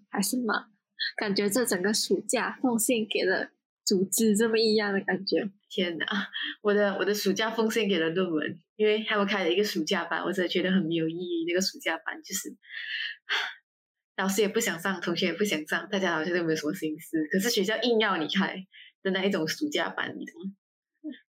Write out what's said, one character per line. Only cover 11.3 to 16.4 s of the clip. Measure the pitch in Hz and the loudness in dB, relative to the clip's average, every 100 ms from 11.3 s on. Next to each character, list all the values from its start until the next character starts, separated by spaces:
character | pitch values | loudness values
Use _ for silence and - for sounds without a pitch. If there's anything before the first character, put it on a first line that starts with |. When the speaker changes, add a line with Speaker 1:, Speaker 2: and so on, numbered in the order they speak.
| 170 165 | -2 0
Speaker 2:
那 | |
个 | 175 | 0
暑 | 190 - | 0 -4
假 | - 165 | -4 -4
班 | - 320 | -6 -10
就 | - | -8
是， | 196 - - - - - - - - - | -8 -8 -14 -16 -14 -8 -6 -8 -10 -6
<sighs> | - - - _ _ _ _ _ - | -4 -4 -8 _ _ _ _ _ -4
老 | 190 | -2
师 | 196 | 2
也 | 202 | 2
不 | 220 | 2
想 | - 165 | 0 0
上， | 196 180 | -2 -4
同 | - | -2
学 | 170 180 | 0 0
也 | |
不 | 165 | 0
想 | 208 151 151 | 0 -2 -2
上， | 175 170 | -4 -2
大 | 196 | -2
家 | 190 | 0
好 | 160 | 0
像 | 156 | 0
都 | 175 | 0